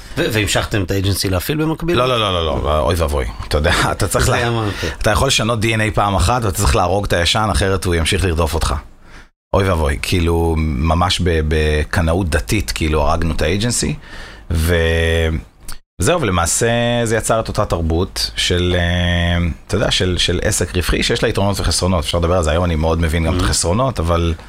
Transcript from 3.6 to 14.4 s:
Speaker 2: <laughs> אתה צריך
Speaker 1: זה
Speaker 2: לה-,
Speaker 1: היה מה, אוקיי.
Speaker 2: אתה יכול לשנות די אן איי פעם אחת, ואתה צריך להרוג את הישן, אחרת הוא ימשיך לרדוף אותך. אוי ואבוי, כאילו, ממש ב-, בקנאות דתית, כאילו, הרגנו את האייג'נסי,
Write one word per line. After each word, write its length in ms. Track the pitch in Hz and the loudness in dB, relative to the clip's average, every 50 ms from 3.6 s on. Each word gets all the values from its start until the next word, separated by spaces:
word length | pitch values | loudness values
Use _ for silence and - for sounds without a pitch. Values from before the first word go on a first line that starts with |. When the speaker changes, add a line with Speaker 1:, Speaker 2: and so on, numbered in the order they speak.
| 76 82 80 - - | 2 2 2 2 0
Speaker 2:
<laughs> 80 | - 76 | 0 -2
אתה 160 | - 107 - | -2 -2 -2
צריך 160 | - 120 117 | 0 0 2
Speaker 1:
זה 60 | 123 120 | 2 2
Speaker 2:
לה-, 40 | |
Speaker 1:
היה 140 | 120 120 117 | 0 0 0
מה, 160 | 117 113 110 | 0 0 -2
אוקיי. 240 | 101 87 - - 78 76 - - | -2 -4 -4 -6 -6 -4 -2 0
Speaker 2:
אתה 80 | 113 | 0
יכול 180 | 107 113 127 135 | 2 2 2 2
לשנות 320 | - - 120 107 120 110 | 2 2 0 0 0 0
די 140 | 104 113 113 | 2 0 2
אן 60 | 110 | 2
איי 100 | 107 107 | 0 0
פעם 240 | 104 120 104 101 98 | 2 2 2 2 2
אחת, 300 | 90 90 104 120 127 110 | 2 2 2 2 2 0
ואתה 120 | 98 85 | -2 -2
צריך 200 | - 101 117 113 | 0 0 2 2
להרוג 280 | 110 90 87 92 104 98 | 2 2 2 2 0 0
את 80 | - 107 | 0 0
הישן, 360 | 87 85 - - 113 107 104 85 | 0 2 2 2 2 0 0 0
אחרת 320 | - 104 95 95 92 - | 2 2 2 0 0 0
הוא 100 | 90 85 | 0 0
ימשיך 300 | 82 80 - 107 87 92 | 0 0 0 0 2 2
לרדוף 300 | 92 80 82 85 78 - | 2 2 2 0 0 0
אותך. 200 | 80 - - 69 67 - - - - - - - - - - _ _ _ _ - | 0 -2 -2 -2 -4 -6 -10 -18 -20 -20 -20 -20 -20 -20 -20 _ _ _ _ 0
אוי 140 | 95 101 95 | 2 2 2
ואבוי, 300 | 90 80 78 71 76 - - | 2 2 2 0 0 -2 -2
כאילו, 520 | - - 90 82 82 82 82 82 82 80 80 | -2 0 2 2 2 2 2 2 2 2 0
ממש 600 | 80 78 71 64 78 80 78 85 90 90 - - | 0 0 0 0 0 2 2 2 2 2 2 0
ב-, 200 | 87 87 82 80 78 76 | 0 2 2 2 2 2
בקנאות 800 | 78 78 78 76 76 76 76 - - - 82 80 82 92 98 80 | 2 2 2 2 2 0 0 0 0 0 0 2 2 0 0 0
דתית, 420 | - - - - 117 104 - - - | 0 -2 0 0 -2 -2 -2 -2 -4
כאילו, 280 | - 85 76 76 78 71 73 | -2 -2 0 0 0 2 2
הרגנו 240 | 78 82 85 82 76 | 2 2 0 0 0
את 100 | - 78 | 0 0
האייג'נסי, 520 | 76 92 104 107 120 117 - 76 73 151 - - - - - - - - - | 0 0 0 0 -2 -2 -2 -2 -4 -4 -6 -8 -14 -16 -16 -16 -16 -18 -16